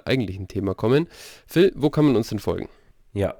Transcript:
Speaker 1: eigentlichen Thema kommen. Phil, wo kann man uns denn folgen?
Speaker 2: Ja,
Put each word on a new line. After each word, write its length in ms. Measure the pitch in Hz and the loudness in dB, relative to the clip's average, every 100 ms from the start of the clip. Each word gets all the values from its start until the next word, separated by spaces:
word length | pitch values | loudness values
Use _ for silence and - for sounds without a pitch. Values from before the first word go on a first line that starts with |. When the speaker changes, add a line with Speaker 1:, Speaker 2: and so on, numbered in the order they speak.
| - | -2
Speaker 1:
eigentlichen 420 | 131 98 95 95 | -2 -2 -8 -8
Thema 280 | 101 95 95 | -4 -4 -2
kommen. 320 | 110 139 170 - - - - | 2 2 0 -8 -20 -20 -4
Phil, 240 | 160 190 - | 2 2 2
wo 140 | 147 | 0
kann 160 | - 151 | 2 4
man 100 | 110 | 2
uns 140 | 113 | 0
denn 100 | 107 | -4
folgen? 300 | - 90 - _ _ _ _ | -4 -4 -8 _ _ _ _
Speaker 2:
Ja, 200 | 101 98 | -4 -4